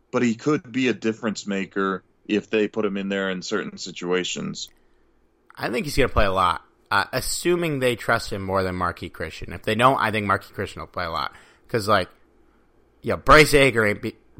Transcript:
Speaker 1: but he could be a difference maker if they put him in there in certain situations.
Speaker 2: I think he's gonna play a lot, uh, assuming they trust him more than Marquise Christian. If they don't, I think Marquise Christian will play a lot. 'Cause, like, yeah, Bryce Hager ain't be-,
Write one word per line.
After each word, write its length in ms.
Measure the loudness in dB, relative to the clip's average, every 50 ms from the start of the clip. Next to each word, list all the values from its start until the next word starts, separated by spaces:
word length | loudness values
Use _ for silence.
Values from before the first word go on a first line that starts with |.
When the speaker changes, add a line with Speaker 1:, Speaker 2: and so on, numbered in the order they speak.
| _ _
Speaker 1:
but 120 | -2 0 0
he 120 | 0 0
could 360 | 0 0 -2 -2 -2 -2 -6 -4
be 160 | -2 0 0
a 40 | -2
difference 540 | 0 -2 -4 -4 -2 -4 -6 -6 -6 -6
maker 560 | -4 -4 -4 -4 -4 -4 -2 -2 -2 -2 -4 -8 _ _ _ _
if 240 | -2 -2 -2 -2 0
they 160 | 0 0 0 0
put 160 | 0 -2 -4
him 120 | -2 -2
in 120 | -4 -4 -4
there 220 | -2 -2 -2 -2
in 120 | -4 -6 -6
certain 360 | -6 -6 -4 -6 -6 -10 -12
situations. 920 | -14 -12 -12 -8 -4 -2 -2 -2 -2 -4 -6 -8 -8 -8 -10 -10 -14 -16 _ _ _ _ _ _ _ _ _ _ _ _ _ _ _ _ -12
Speaker 2:
I 120 | -8 -6 -4
think 160 | -4 -4 -4
he's 100 | -2 2
gonna 120 | 2 2 2
play 160 | 4 2 2
a 80 | 4 4
lot, 320 | 2 2 2 2 -2 -6 _ _ _ _ _
uh, 140 | -2 -2 0 0 -4
assuming 640 | -4 -4 -4 -6 -2 0 0 0 2 0 -2 -2 0
they 160 | 0 0 0
trust 360 | 0 0 -2 0 0 0 -4 -6
him 100 | -6 -4
more 200 | -2 0 0 0
than 120 | 0 -2
Marquise 360 | -2 -2 -4 -4 -6 -10 -14 -10
Christian. 400 | -10 -10 -10 -10 -12 -12 -12 -12
If 100 | -8 -4
they 120 | -2 2
don't, 240 | 6 6 6 6 4
I 100 | 2 0
think 160 | 0 -2 0
Marquise 240 | 0 0 -2 -2 -8
Christian 300 | -10 -10 -8 -8 -8 -12
will 60 | -16
play 180 | -12 -8 -8 -6
a 60 | -4
lot. 220 | -4 -4 -6 -6 -8 -16 -20 -20 _ _ _ _
'Cause, 200 | -4 -2 2 2
like, 200 | 2 2 2 -2 -8 _ _ _ _ _ _ _ _ _ _ _ _ _ _ _ _ _ -4
yeah, 140 | -4 -4
Bryce 360 | -2 6 8 10 10 10 8 6
Hager 320 | 6 6 6 4 2 2
ain't 160 | 2 0 -2 -6
be-, 140 | -10 -10 -12 _ _ _ -4